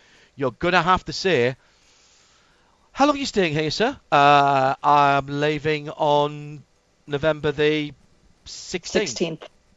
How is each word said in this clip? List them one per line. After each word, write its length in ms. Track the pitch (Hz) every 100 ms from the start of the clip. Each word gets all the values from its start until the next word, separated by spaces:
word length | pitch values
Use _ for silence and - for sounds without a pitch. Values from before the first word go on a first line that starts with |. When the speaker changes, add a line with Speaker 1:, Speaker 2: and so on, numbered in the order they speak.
| _ _ _ -
Speaker 1:
you're 160 | 131
gonna 280 | 110 175 180
have 220 | 165 185
to 80 | -
say, 440 | - 190 147 120 135 _ _ _ _ _ _ _ _ _ _ _ _ _
"How 140 | - 285
long 100 | 277
are 20 |
you 80 | 269
staying 260 | 208 170
here, 160 | 151 156
sir?" 260 | - 233 277 _
"Uh, 640 | 147 143 143 143 139 131 135
I'm 580 | 143 147 143 139 139 143
leaving 500 | 147 151 156 151 147
on 720 | - 156 147 147 147 147 151 - _ _ _ -
November 460 | 143 156 151 151
the 400 | 143 151 151 147 - _ _ _ _
sixteenth." 640 | - - - 175 - 220 190
Speaker 2:
Sixteenth. 400 | - 165 165 - _ _